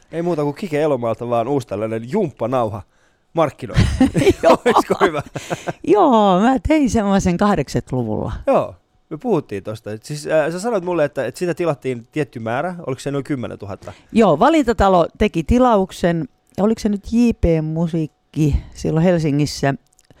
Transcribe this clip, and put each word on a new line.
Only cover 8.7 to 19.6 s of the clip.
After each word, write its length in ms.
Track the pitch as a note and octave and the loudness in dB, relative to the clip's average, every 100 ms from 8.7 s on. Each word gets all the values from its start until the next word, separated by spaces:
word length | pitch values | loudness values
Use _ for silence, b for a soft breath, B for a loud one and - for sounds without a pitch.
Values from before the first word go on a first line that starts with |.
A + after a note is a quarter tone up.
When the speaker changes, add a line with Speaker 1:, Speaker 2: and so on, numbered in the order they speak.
| F#2 _ _ _ | -8 _ _ _
Speaker 1:
me 80 | D#3 | -10
puhuttiin 460 | B3+ F3 - G2+ | -2 -2 -2 -10
tosta. 280 | F#2 G#2+ - | -10 -12 -10
Et 120 | A2 | -12
siis, 240 | - D3 D3+ | -12 -12 -2
äh, 240 | D#3 D3 | 0 0
sä 80 | F3 | -2
sanoit 240 | A3 G#3+ | -4 -4
mulle, 200 | F3 E3+ D3 | -2 -2 -2
että, 200 | - A#2 | -2 -6
että 140 | - | -4
sitä 140 | F3+ | -4
tilattiin 540 | D#3+ E3+ C#3+ C3 B2 A2+ | -2 -2 -2 -4 -8 -8
tietty 280 | D3+ C#3+ B2 | -6 -6 -6
määrä. 360 | A2+ B2 E3+ F3 D#3 | -6 -4 -4 -8 -8
Oliko 120 | C3 | -8
se 120 | C#3+ | -6
noin 120 | C#3+ | -6
kymmenentuhatta? 720 | C3 C#3 G#2 F#2+ G2+ F#2+ - - _ | -6 -6 -6 -10 -12 -12 -14 -18 _
Speaker 2:
Joo, 280 | G#3+ G#3+ D3 | 2 4 6
valintatalo 680 | B3 E4 A#3+ A3+ G3 F#3 D#3+ - | 4 4 2 2 4 4 2 0
teki 260 | G#3+ E3 | -2 -2
tilauksen. 840 | - A#3+ B3+ G#3+ F#3+ - E3+ E3+ D#3+ _ _ - | 0 4 4 4 0 -2 0 0 -4 _ _ -2
Ja 60 | |
oliko 160 | G3+ A3+ | 0 0
se 100 | G#3+ | -2
nyt 240 | G#3 - | -4 -2
J 40 | A3+ A#3+ A3 | 2 2 2
P 20 | F3+ D#3+ | 2 2
Musiikki 920 | D#3 D#3+ E3+ E3 D#3 - _ C#3 D3+ - - | 0 -2 -2 -2 -6 -8 _ 0 0 0 -4
silloin 300 | - E3+ D#3 | -8 -2 2
Helsingissä? 680 | F3 F3 D#3 C#3+ D3 - | 4 2 2 0 -2 -2